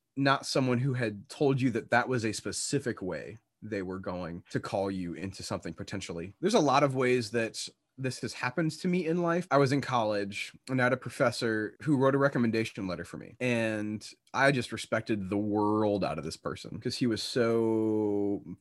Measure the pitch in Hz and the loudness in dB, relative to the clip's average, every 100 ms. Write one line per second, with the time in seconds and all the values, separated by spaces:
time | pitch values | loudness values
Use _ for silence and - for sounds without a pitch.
0 | _ 135 139 139 - 147 127 123 139 123 | _ 0 2 2 2 2 2 2 2 0
1 | 113 104 - - 143 135 135 113 - 120 | -2 -4 -14 0 2 4 2 0 2 2
2 | 117 123 110 101 101 - - 139 127 - | 4 0 0 -4 -6 -6 -2 -2 -2 -4
3 | 92 76 58 110 _ _ 107 101 92 92 | -6 -6 -8 -14 _ _ -8 -6 -6 -6
4 | 98 90 85 87 - 113 - 104 98 95 | -6 -6 -6 -8 -6 -6 -4 -2 -2 -2
5 | 87 76 98 - - 95 87 85 - 101 | -6 -6 -8 -8 -8 -8 -8 -10 -10 -8
6 | - 85 90 - 180 220 143 139 143 131 | -8 -10 -10 -4 0 2 4 4 4 2
7 | 123 127 107 117 110 - - _ _ - | 2 2 0 -2 -2 -6 -12 _ _ -8
8 | 131 - 113 - 127 - 156 - 180 180 | -8 -6 -8 -4 -4 0 -2 -2 -2 0
9 | 160 175 170 170 175 139 135 139 - 123 | 0 0 0 -2 4 4 6 2 2 0
10 | 107 104 101 101 - - - 131 123 127 | 2 0 -2 -6 -10 -14 -4 2 2 2
11 | 123 - 123 - 117 107 107 - 156 131 | -4 2 2 2 -2 0 -2 -6 0 4
12 | 135 139 139 135 117 113 113 - 95 82 | 6 6 4 4 2 2 -2 -4 -6 -6
13 | 87 64 50 - 127 117 110 107 104 107 | -8 -12 -14 -4 0 0 0 -2 -4 -6
14 | - - _ 120 139 135 - 110 - 110 | -10 -18 _ 2 4 4 -2 -8 -2 -2
15 | 113 107 92 104 107 104 104 107 107 101 | 0 -2 0 -2 0 2 4 4 4 2
16 | 76 78 78 - 76 - - 110 120 - | 0 -2 -6 -8 -8 -8 -10 -8 -6 0
17 | 123 110 - 127 117 113 113 110 110 107 | 0 0 -2 0 2 2 2 2 2 2
18 | 104 101 101 101 82 - | 2 2 0 -2 -6 -16